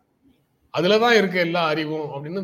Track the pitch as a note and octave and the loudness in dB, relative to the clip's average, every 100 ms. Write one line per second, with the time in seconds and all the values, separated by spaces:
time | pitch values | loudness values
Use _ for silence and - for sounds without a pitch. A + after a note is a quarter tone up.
0 | _ _ _ _ _ _ _ - F3+ A3 | _ _ _ _ _ _ _ -2 2 4
1 | A#3+ A3+ F#3+ F3+ E3+ F3 D#3+ D#3 D3+ D#3 | 4 4 2 0 0 0 0 -2 -4 -6
2 | D3 C#3 D3 G3 | -8 -10 -8 -8